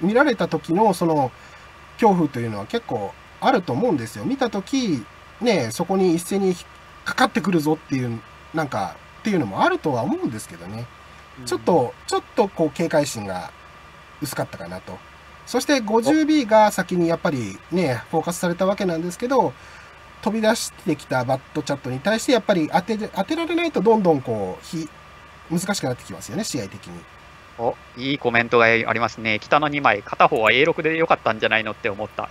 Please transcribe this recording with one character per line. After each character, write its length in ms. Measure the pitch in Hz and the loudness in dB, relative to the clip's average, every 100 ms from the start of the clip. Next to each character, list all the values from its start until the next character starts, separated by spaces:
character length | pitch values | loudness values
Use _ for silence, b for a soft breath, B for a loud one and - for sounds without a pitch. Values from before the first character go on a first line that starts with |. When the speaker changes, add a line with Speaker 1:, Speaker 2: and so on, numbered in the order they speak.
Speaker 1:
見 100 | 170 | 2
ら 100 | 226 | 4
れ 140 | 294 226 | 4 2
た 120 | 175 | -2
時 260 | 160 - | -4 -2
の 180 | 170 220 | 2 2
そ 140 | - 170 | 2 2
の 260 | 156 131 B B B B - - - | 2 0 B B B B -20 -16 2
恐 160 | 226 | 4
怖 140 | 180 151 | 4 2
と 120 | 131 | 0
い 60 | 117 | -4
う 40 | |
の 80 | 104 | -6
は 80 | 98 | -6
結 200 | 233 - | -6 -4
構 260 | 117 98 - - - | -6 -6 -10 -20 -4
あ 100 | 233 | 2
る 120 | 277 | 2
と 100 | - | 0
思 160 | - 240 | 0 0
う 40 | |
ん 40 | 151 | 0
で 100 | 110 | -2
す 100 | 104 | -6
よ。 100 | 135 | -4
見 100 | 269 | -2
た 140 | 240 | -2
時、 520 | 202 - 269 233 135 104 - - - | -2 -4 -2 0 -2 -4 -18 -20 -4
ね、 300 | 233 202 113 | 0 2 0
そ 160 | - 170 | -4 -2
こ 100 | 190 | 2
に 180 | 185 | 4
一 80 | 165 | 2
斉 160 | - 196 | 0 0
に 140 | 190 180 - - - - - | 0 -2 -6 -20 -20 -14 -6
か 80 | |
か 100 | - | 0
っ 60 | 254 | 0
て 100 | 226 | 0
く 120 | 180 | 0
る 80 | 170 | 0
ぞ 140 | 147 | 2
っ 140 | 156 - | -2 -2
て 60 | |
い 100 | 135 | -4
う、 160 | 123 113 - - - | -2 -6 -12 -20 -8
な 120 | 156 | -4
ん 40 | 143 | -2
か、 280 | 110 92 - - - | -2 -4 -8 -20 -8
っ 20 | |
て 80 | 226 | -2
い 60 | 185 | 0
う 20 | |
の 80 | 127 | 0
も 160 | 190 | 2
あ 60 | 330 | 2
る 80 | 370 | 2
と 140 | 156 | -2
は 100 | 120 | -2
思 140 | 131 339 | -2 -2
う 80 | 339 | -4
ん 40 | |
で 80 | 110 | -6
す 100 | - | -12
け 80 | 85 | -16
ど 100 | 87 | -14
ね。 200 | 110 120 - - B B - | -12 -12 -16 -20 B B -14
Speaker 2:
う 20 | |
ん。 20 | 123 | -6
Speaker 1:
ち 80 | |
ょ 40 | - | -4
っ 20 | |
と、 340 | - 160 165 - - | 2 2 2 -4 -6
ち 100 | 381 | -6
ょ 20 | |
っ 40 | - | -4
と 140 | - 202 | 0 0
こ 180 | - 156 | 0 -2
う 40 | |
警 180 | - 165 | 0 0
戒 180 | 156 143 | 0 0
心 180 | 113 | -4
が 260 | 101 90 85 - - - - - - - | -8 -8 -10 -16 -20 -20 -20 -20 -20 -12
薄 160 | 135 - | -8 -6
か 80 | |
っ 20 | 143 | -8
た 120 | - | -8
か 100 | 87 | -12
な 120 | 90 | -14
と。 180 | - 90 - - - - - | -12 -16 -16 -20 -20 -20 -4
そ 140 | 349 | -4
し 40 | |
て 160 | - 277 | 2 0
五 220 | 208 226 | 2 2
十 240 | 233 311 302 | 4 4 4
ビ 160 | 311 | 2
ー 20 | 220 | 4
が 240 | 214 214 | 6 6
先 260 | 196 170 180 | 4 -2 0
に 120 | 165 | 0
や 80 | 165 | 0
っ 20 | |
ぱ 120 | 175 | -2
り 260 | 139 104 95 - | -2 -4 -10 -6
ね、 320 | 175 160 117 - | -2 0 -2 -2
フ 80 | 165 | -4
ォ 20 | |
ー 40 | |
カ 80 | 170 | -2
ス 40 | 175 | -2
さ 100 | 180 | -2
れ 60 | 175 | 0
た 100 | 190 | 0
わ 100 | 202 | 0
け 80 | |
な 120 | 190 160 | 0 -2
ん 60 | |
で 80 | 175 | -4
す 60 | - | -4
け 120 | 247 | 0
ど、 260 | 262 160 - B B B B - - | 2 2 -2 B B B B -20 -6
飛 120 | 214 | -4
び 60 | 220 | 0
出 140 | 220 233 | 2 0
し 160 | - | -2
て 240 | - - 151 | -8 -4 -4
き 100 | - | -2
た 180 | 131 | -2
バ 140 | 123 131 | 0 -2
ッ 20 | - | -4
ト 80 | 156 | -8
チ 100 | 143 | -4
ャ 40 | 139 | -6
ッ 20 | |
ト 120 | 123 | -6
に 100 | 127 | -4
対 180 | 202 220 | -2 -2
し 80 | - | 2
て 60 | |
や 80 | 240 | 0
っ 20 | |
ぱ 120 | - | 2
り 140 | 185 151 | 0 2
当 100 | 175 | 0
て、 160 | 175 220 | 0 -4
当 260 | 208 - | -4 -4
て 120 | 196 320 | -4 -2
ら 100 | 330 | -2
れ 80 | |
な 100 | 339 | 0
い 60 | 339 | 0
と 100 | 240 | 0
ど 160 | 202 220 | 4 4
ん 60 | |
ど 100 | 180 | 4
ん 80 | 147 | 2
こ 380 | 127 110 92 85 | 0 -6 -6 -8
う、 40 | |
ひ-、 240 | - 165 156 - - - - - - | -10 -10 -10 -14 -20 -20 -20 -20 -6
難 240 | 170 185 | -4 -2
し 60 | 196 | -4
く 40 | |
な 80 | 135 | -4
っ 40 | 123 | -6
て 60 | |
き 100 | - | -10
ま 80 | 90 | -14
す 100 | - | -10
よ 60 | 123 | -8
ね、 60 | |
試 180 | 220 - | -6 -6
合 80 | 98 | -8
的 200 | 101 - | -12 -16
に。 100 | - - - - - - - | -18 -18 -20 -20 -20 -18 -4
Speaker 2:
お、 160 | 117 - - 123 | -4 -4 -8 -8
い 180 | 135 | -4
い 40 | 143 | -2
コ 120 | 120 | 0
メ 120 | 117 | 2
ン 60 | 117 | 4
ト 100 | 123 | 6
が 60 | 113 | 6
あ 80 | 113 | 4
り 240 | 113 113 | 2 -2
ま 80 | 117 | -2
す 100 | - | -4
ね。 200 | 110 107 | -4 -4
「北 200 | - 147 | 2 2
の 80 | 151 | 2
二 120 | 147 | 0
枚、 220 | 135 104 | 2 2
片 260 | - - 180 | -2 2 4
方 140 | 143 | 4
は 100 | 110 | 4
エ 40 | 120 | 4
ー 100 | 160 | 2
六 160 | 156 | 2
で 140 | 156 160 | -2 0
よ 100 | 165 | 0
か 80 | |
っ 40 | 151 | 0
た 100 | - | 0
ん 80 | 110 | 0
じ 60 | 110 | 0
ゃ 20 | |
な 100 | 110 | 0
い 60 | |
の 80 | 110 | -2
っ 20 | |
て 140 | 104 113 | -6 -6
思 160 | 101 | -6
っ 40 | 107 | -8
た」。 200 | - 107 | -8 -8